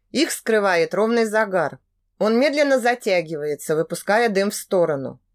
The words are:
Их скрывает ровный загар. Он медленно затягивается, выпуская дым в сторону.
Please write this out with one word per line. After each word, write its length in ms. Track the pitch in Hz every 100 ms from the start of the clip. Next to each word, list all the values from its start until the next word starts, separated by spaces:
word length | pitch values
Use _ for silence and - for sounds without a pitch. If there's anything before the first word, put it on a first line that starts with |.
| _
Их 200 | 220 330
скрывает 640 | - - 220 196 170 160
ровный 320 | 175 220 233 220
загар. 540 | 214 208 185 143 - _ _ _ -
Он 220 | 208 233
медленно 400 | 294 285 277 262
затягивается, 960 | 240 247 214 180 160 156 151 143 - 160
выпуская 540 | 165 175 - 214 233
дым 220 | 190 202
в 40 | -
сторону. 680 | - 190 165 139 123 - _